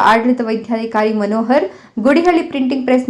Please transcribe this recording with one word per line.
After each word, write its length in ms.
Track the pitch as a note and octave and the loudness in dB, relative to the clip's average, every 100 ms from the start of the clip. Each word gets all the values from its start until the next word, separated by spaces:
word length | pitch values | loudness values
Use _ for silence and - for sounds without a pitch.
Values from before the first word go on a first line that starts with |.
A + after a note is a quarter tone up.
| - | 4
ಆಡಳಿತ 300 | A3+ A#3+ B3 A3+ | 2 2 0 -2
ವೈದ್ಯಾಧಿಕಾರಿ 640 | A3 - A3+ A3+ G#3+ A3 G#3+ | -6 -4 -6 -2 -2 0 0
ಮನೋಹರ್, 460 | G3+ A3 A3 C#4 F#4+ - - - A#3 | -2 -2 0 0 0 -8 -12 -2 2
ಗುಡಿಹಳ್ಳಿ 380 | D4+ F4 E4 - | 2 2 0 -2
ಪ್ರಿಂಟಿಂಗ್ 340 | C4+ C4 C4 B3+ | -4 -2 -2 0
ಪ್ರೆಸ್ 180 | B3+ | 0